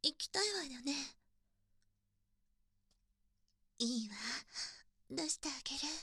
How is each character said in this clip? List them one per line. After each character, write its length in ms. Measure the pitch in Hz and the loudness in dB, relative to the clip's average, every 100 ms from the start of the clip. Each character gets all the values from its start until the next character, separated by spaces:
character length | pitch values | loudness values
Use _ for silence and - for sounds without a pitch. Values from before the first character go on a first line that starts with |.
行 120 | - - | 2 2
き 140 | - | 0
た 160 | - 415 | 2 4
い 80 | |
わ 100 | 392 | 2
よ 160 | 294 247 | -2 0
ね。 360 | 262 285 277 - _ _ _ _ _ _ _ _ _ _ _ _ _ _ _ _ _ _ _ _ _ _ _ _ _ - | 2 2 0 -10 _ _ _ _ _ _ _ _ _ _ _ _ _ _ _ _ _ _ _ _ _ _ _ _ _ 0
い 260 | 233 247 220 | 2 2 -2
い 40 | |
わ。 60 | 202 226 - - - - - - _ - | -4 -4 -4 -4 -6 -6 -8 -20 _ -4
出 180 | 269 311 | -2 0
し 120 | - | 0
て 100 | 302 | 0
あ 20 | 269 | -4
げ 120 | - 269 | -4 -2
る。 60 | 294 311 | -2 -4